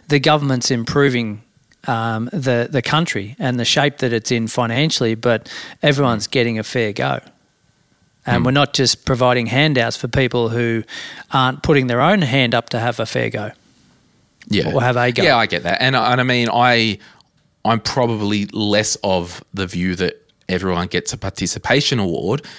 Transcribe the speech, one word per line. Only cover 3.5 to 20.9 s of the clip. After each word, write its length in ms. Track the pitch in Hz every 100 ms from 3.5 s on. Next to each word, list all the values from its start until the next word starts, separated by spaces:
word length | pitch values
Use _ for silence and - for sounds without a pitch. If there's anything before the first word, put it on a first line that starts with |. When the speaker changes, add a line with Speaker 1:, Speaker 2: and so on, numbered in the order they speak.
| 123
Speaker 1:
the 60 |
shape 340 | 117 151 143 -
that 140 | 127
it's 180 | 117 -
in 160 | 120 113
financially, 680 | - 117 120 156 - 117
but 340 | 113 120 110 - - - -
everyone's 440 | 147 139 131 110 -
Speaker 2:
Mm. 20 |
Speaker 1:
getting 260 | 135 117 110
a 40 |
fair 300 | 107 127 107
go. 280 | 104 131 65 - _ _ _ _ _ _ _ _ _ -
And 160 | 120
Speaker 2:
Mm. 40 | 123
Speaker 1:
we're 40 |
not 220 | 143 143
just 320 | - 123 - -
providing 400 | 120 127 123 110
handouts 500 | 131 151 131 117 -
for 100 | 123
people 440 | 139 127 123 113
who 340 | 120 117 113 - - - - -
aren't 300 | 139 127 135
putting 240 | - 143 127
their 160 | 120
own 180 | 156 208
hand 340 | 131 135 120
up 140 | 120 -
to 80 | 117
have 220 | 120 -
a 60 | 110
fair 240 | 127 117
go. 220 | 110 104 - _ _ _ _ _ _ _ _ -
Speaker 2:
Yeah. 220 | 95 -
Speaker 1:
Or 80 | 135
have 160 | 123 120
a 120 | 123
go. 100 | 123
Speaker 2:
Yeah, 160 | 160 123
I 80 | 107
get 160 | -
that. 180 | - -
And, 160 | 127 131
and 240 | 113 127
I 40 |
mean, 260 | 127 123 117
I, 460 | 120 123 117 110 95 - - _ _ _ _
I'm 160 | 107 117
probably 640 | - 135 120 110 104 104 101
less 440 | 110 104 104 107 -
of 400 | 101 92 87 - -
the 120 | - 92
view 280 | 87 92 87
that 260 | 90 - _ _ -
everyone 380 | 90 95 87
gets 240 | 90